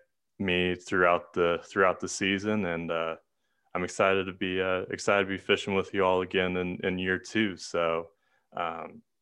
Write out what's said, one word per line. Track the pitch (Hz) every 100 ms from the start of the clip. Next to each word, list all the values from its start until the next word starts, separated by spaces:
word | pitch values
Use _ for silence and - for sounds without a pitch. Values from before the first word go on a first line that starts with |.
| _ _ _ -
me | 98 90 90 90
throughout | - 95 87 87 -
the, | 92 85 85
throughout | - 104 95 87
the | 90
season. | - 95 98 104 107 90
And, | 85 82
uh, | 82 82 80 _ _ _ _ _
I'm | 90 90
excited | - 98 98 95
to |
be, | 95 95 92
uh, | 92 92 98
excited | 104 - 101 98
to |
be | 95
fishing | - 101 - 95
with | 90
you | 101
all | 92 92
again | 90 95 92 90
in, | 90 90
in | 95 92
year | 92 92
two. | - 113 107 85
So, | - 87 85 82 85 _ _ _ _ -
um, | 85 82 82 233 _ _